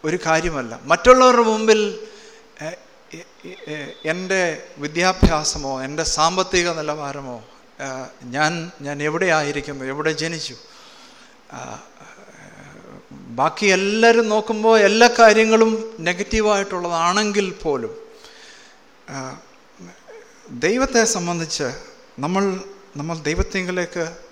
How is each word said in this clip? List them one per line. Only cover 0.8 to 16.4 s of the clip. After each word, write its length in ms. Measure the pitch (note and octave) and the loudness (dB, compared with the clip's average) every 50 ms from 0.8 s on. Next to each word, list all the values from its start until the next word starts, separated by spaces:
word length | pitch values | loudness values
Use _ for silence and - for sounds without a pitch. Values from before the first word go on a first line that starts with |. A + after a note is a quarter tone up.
| - C3+ | -2 -2
മറ്റുള്ളവരുടെ 520 | E3 - - B3 B3+ B3+ B3+ B3+ B3 A#3 A#3 A3 | -2 4 8 8 8 10 8 6 6 6 4 2
മുമ്പിൽ, 300 | A3 G#3+ A3 A3 G#3+ G#3+ G#3+ G#3 - - - - - - - - - - - _ _ - D3+ | 2 2 4 4 4 4 4 -2 -4 -8 -14 -16 -18 -20 -20 -20 -20 -20 -20 _ _ -14 -12
ആ, 40 | D#3+ F3+ - - _ - _ _ _ - E3 | -12 -12 -14 -20 _ -20 _ _ _ -20 -20
എ-, 80 | F3 _ _ _ - F3 F#3 - - D3+ D3+ | -20 _ _ _ -18 -18 -18 -16 -14 -12 -12
എ-, 160 | D3+ C#3+ - - - - D#3 | -12 -12 -14 -16 -8 -4 -4
എൻ്റെ 300 | E3 F3+ F#3 F3+ F#3+ F#3+ F3+ E3+ D#3 - - - - D3 C#3+ | -4 -4 -2 -2 0 0 0 0 -2 -6 -12 -18 -12 -10 -10
വിദ്യാഭ്യാസമോ 920 | D3+ D3+ E3+ F3 F#3 F#3 - - E3+ E3 D3+ D#3 - - D3 C3+ C3+ C3+ C3 C3 | -6 -2 2 2 2 4 4 4 4 4 2 -2 -4 -6 -6 -6 -6 -6 -6 -8
എൻ്റെ 180 | C3 D3 D#3 D#3+ C3+ - | -6 -6 -4 -4 -4 0
സാമ്പത്തിക 540 | D3+ D#3 E3+ F3+ F#3+ F#3 F#3 - F3+ F3 F3 E3 D#3+ | 2 0 2 2 0 -2 0 0 0 0 0 -2 -4
നിലവാരമോ, 580 | D3+ D3+ D3+ D#3 D3 C#3 C#3 C#3+ C#3 C3 B2 A2+ G#2 - - - _ - _ - C#3 | -4 -6 -6 -6 -8 -10 -10 -10 -12 -12 -14 -14 -16 -20 -20 -20 _ -20 _ -12 -12
ആ, 20 | C3+ C3 C3 B2+ - - - B2+ B2 A#2+ | -10 -10 -12 -12 -14 -18 -18 -16 -10 -4
ഞാൻ, 180 | C#3+ D3+ D#3 F3 E3+ E3 F3 - - C#3+ | -2 -2 -2 -2 -4 -8 -10 -14 -12 -10
ഞാൻ 100 | C#3+ D3 C#3+ D3 D3+ | -10 -8 -4 -4 -4
എവിടെ 200 | D#3 E3+ F#3+ F3+ D#3+ D#3 | -2 0 0 2 2 2
ആയിരിക്കുന്നു, 440 | D3 C#3+ D3 D3 C3 D3 C#3+ C3+ C3 C3 C3+ | 0 -2 -4 -6 -8 -10 -12 -10 -8 -8 -8
എവിടെ 180 | D3 D3+ D#3+ D#3 C#3+ D#3 | -4 -4 -4 -2 -2 -6
ജനിച്ചു, 340 | E3 E3 D#3 C#3+ - B2 - - - - - - - - - - - - - - - _ _ _ _ - | -6 -6 -8 -10 -12 -14 -16 -20 -20 -20 -20 -20 -20 -20 -20 -20 -20 -20 -20 -20 -20 _ _ _ _ -16
ആ, 20 | - - - - - - - - - - - - - - - - - G1+ G1+ - - G1+ - - - - - - - - - - - - - A#2 A#2+ | -16 -14 -14 -16 -16 -18 -20 -20 -20 -20 -20 -20 -20 -20 -20 -20 -20 -20 -20 -20 -20 -20 -20 -20 -20 -20 -20 -20 -20 -20 -20 -20 -20 -18 -12 -4 -2
ബാക്കി 280 | C3+ G#3+ - - G#3+ G3+ F#3 | -2 -2 0 0 2 2 4
എല്ലാവരും 500 | F#3 F#3+ G3 G#3 A3 A3+ A#3 A#3 A3+ A#3 G#3+ | 4 2 0 2 4 6 6 6 6 2 2
നോക്കുമ്പോൾ 440 | G#3+ A3 G#3 - A3 G#3+ G#3+ A3+ A3+ A3 G#3 | 0 -2 0 -2 -4 0 4 4 6 6 6
എല്ലാ 200 | G3 G#3 A3+ A#3+ A#3+ A#3 - | 4 6 6 4 4 6 8
കാര്യങ്ങളും 520 | A#3 A3 G#3+ A3 A3 A3 A3 A3+ A3+ A3+ A3+ A3 A3 - - - D#3+ | 8 8 8 6 4 4 6 4 4 4 2 -4 -6 -12 -12 -6 -4
നെഗറ്റീവായിട്ടുള്ളതാണെങ്കിൽ 1400 | E3+ F3+ F3 G3+ - A3+ A3 | -4 -4 -4 -6 -2 -2 0